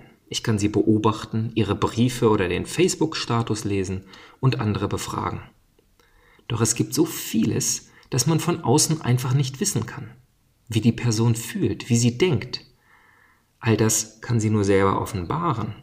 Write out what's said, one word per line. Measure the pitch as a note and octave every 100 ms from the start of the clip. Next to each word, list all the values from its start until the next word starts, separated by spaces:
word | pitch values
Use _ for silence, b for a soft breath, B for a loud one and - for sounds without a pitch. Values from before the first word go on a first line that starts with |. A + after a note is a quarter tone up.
| - _ _
Ich | -
kann | - G#2+
sie | G#2
beobachten, | G#2 G#2+ G#2+ A2 G#2+ - A2 A2+ -
ihre | G2+ G2
Briefe | F#2+ A2 B2+ - A#2
oder | G2+ F2+
den | F2+ -
Facebook-Status | - F3+ - D#3 - - A#2 A#2 G#2+
lesen | G#2 G2 F#2+ F#2+ B B B B
und | C3 A#2+
andere | G#2+ F#2+ G2+
befragen. | F#2+ - - G2 F#2+ - _ _ _ _ _ b b b b -
Doch | A2+
es | A#2 -
gibt | -
so | C#3+ E3
vieles, | - - A3 C#3 A2 - - b b b
das | C3 D#3+
man | D#3+
von | E3+ E3+
außen | - D3 D#3+ D#3
einfach | A#2 B2+ -
nicht | C#3 C3 -
wissen | - B2 -
kann. | - A#2 - _ _ _ _ -
Wie | A2+
die | A#2+
Person | - A#2+ G#2+ A#2+ A2+
fühlt, | - G3 A#2 - -
wie | A#2
sie | B2 -
denkt. | F#3 A2+ - - - b b b b b b b b _
All | A#2 G#2+
das | A2 - - -
kann | - A#2
sie | G#2+
nur | G#2+
selber | G2 G2 G2 -
offenbaren. | - F#2+ E2+ D3+ F3 A#2 - -